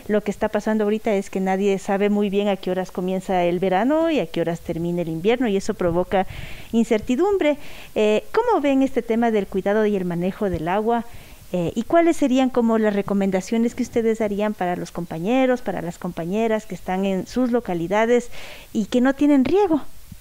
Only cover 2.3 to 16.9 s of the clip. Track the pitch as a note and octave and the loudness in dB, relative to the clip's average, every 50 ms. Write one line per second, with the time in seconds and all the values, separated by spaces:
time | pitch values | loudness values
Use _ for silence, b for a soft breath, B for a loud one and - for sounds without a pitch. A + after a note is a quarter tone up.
2.3 | F#3+ G3+ G3+ G#3 F#3+ F#3 - F#3 F3+ F#3 F#3 - - G3 F3+ F#3 F#3 F#3+ - - | 0 0 2 0 0 -2 -2 -2 -2 -2 -4 -4 -6 -4 -2 -2 -2 -2 -2 0
3.3 | F#3+ F3+ F3 F3 F3 F3+ F#3 F#3 F#3 F#3 A3+ C4+ D4+ D#4+ E4 E4 D#4 A#3+ E3 - | 0 2 2 2 2 2 2 2 2 2 2 2 2 2 2 2 0 0 -2 -2
4.3 | - E3+ E3 E3 E3+ - - - D#3+ E3 E3+ E3+ F3 F3 E3+ D#3+ D#3+ D#3+ F3 A3 | -2 -2 -2 -2 -2 -4 -6 -6 -4 -2 -2 -2 -2 -2 -2 -4 -4 -2 2 0
5.3 | B3 B3 C4 G#3+ G3 F#3+ - - G3 - F3+ E3+ E3 F3+ F3+ - G#3 F#3 F#3+ B | 2 2 2 0 0 0 0 -2 -2 0 0 0 2 0 0 2 0 0 0 B
6.3 | B B B B B B B B - A#3 A3 - A#3 G#3+ - - B3 B3+ F4+ G#4 | B B B B B B B B 0 0 2 2 2 0 0 0 0 2 2 2
7.3 | G4+ F#4 E4 D4 C#4+ B B B B B B B B - G#3+ G#3+ G#3+ G#3+ - - | 2 2 2 2 2 B B B B B B B B 2 2 4 2 2 0 0
8.3 | - G#4+ A#4 B4 G#4 D#4+ C#4 C#4+ C4+ C4+ C4+ C4 - A#3+ A3 - A3 A#3 A#3+ A#3 | 0 0 2 4 2 2 4 4 4 4 2 2 0 -2 -2 0 0 2 2 2
9.3 | A3 G#3 G3 - - F#3+ - G3+ G#3 A3 G#3+ G#3 G#3 F#3+ F3+ F3+ E3+ E3+ F3+ F#3+ | 2 0 -2 0 -4 -2 0 2 2 2 2 2 2 0 -2 -2 -2 0 -2 -2
10.3 | F#3 - G#3+ F#3+ F3 D#3 D#3 E3+ F#3 G#3+ G#3+ A#3 A#3 A#3 A3 B B B B B | -2 -2 -2 -2 -2 -2 -2 0 0 0 0 0 0 0 -2 B B B B B
11.3 | B B B - - F3+ E3+ D#3 - A#3 A3+ - E4 E4+ E4+ E4+ D#4+ - D4 B3 | B B B -6 -4 -2 -2 -2 -2 -4 -2 2 4 4 6 4 4 2 2 2
12.3 | B3+ C4 C4 B3 - B3 A#3 A3+ A3+ A3 G#3+ G#3+ G3+ G3+ G3 - G3+ G3+ G3 G3 | 4 2 2 2 2 2 2 2 2 2 2 2 2 0 -2 0 0 0 0 2
13.3 | F#3 F#3 - - A#3 A3+ A#3 A#3+ - - A#3+ - - A#3+ A3 A3+ A3 A3 A3+ G#3 | 0 -2 -2 0 0 0 0 0 0 -4 -6 -2 0 0 2 2 0 0 0 -2
14.3 | G#3 G3 G#3 G#3+ G#3 - F#3 F3 F3+ F3 E3+ - - F3+ E3+ - D#3+ D#3+ E3+ G#3+ | -2 -2 -2 -2 -2 -2 -2 -2 -2 -4 -6 -8 -8 -8 -8 -6 -6 -4 -2 0
15.3 | B3+ C4 C4 B3+ B3 B3 - G#3 F3+ F3 E3 F3 - - - F3+ - F3 E3 F3 | 2 2 4 2 2 0 -2 -6 -6 -4 -6 -8 -10 -8 -8 -8 -6 -6 -6 -4
16.3 | G3 A3 A3+ A3 A3 G#3+ - - F#3 - - G3 | -2 0 0 0 0 -2 -4 -8 -12 -10 -6 -4